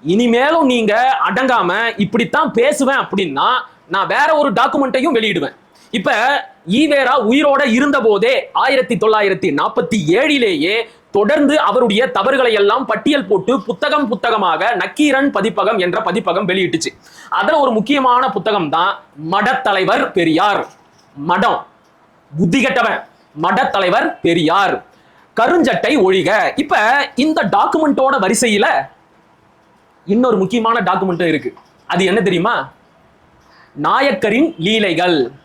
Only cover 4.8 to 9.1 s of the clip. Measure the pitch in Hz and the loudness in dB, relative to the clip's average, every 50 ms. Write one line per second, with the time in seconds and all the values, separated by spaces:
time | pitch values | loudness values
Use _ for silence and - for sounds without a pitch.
4.8 | 277 262 - 262 254 339 294 233 220 214 202 170 147 131 - - _ _ _ - | -2 0 0 0 0 2 0 0 0 0 -2 -2 -4 -6 -8 -12 _ _ _ -20
5.8 | - - - 233 185 285 262 214 226 262 285 285 - - - _ _ 160 185 240 | -20 -8 -6 -4 -2 0 0 0 0 0 0 -2 -4 -8 -20 _ _ -2 0 0
6.8 | 302 302 294 277 262 247 262 285 226 208 247 285 302 285 277 262 285 269 220 247 | 2 2 2 2 2 2 0 0 2 2 2 2 2 2 2 2 2 2 2 2
7.8 | 277 294 285 277 233 220 208 196 190 233 262 220 - - - - 190 254 277 262 | 2 2 0 0 2 2 2 2 2 0 0 0 -2 -4 -4 -2 -2 0 0 0
8.8 | 254 - 240 180 214 214 | 0 -2 -2 0 0 2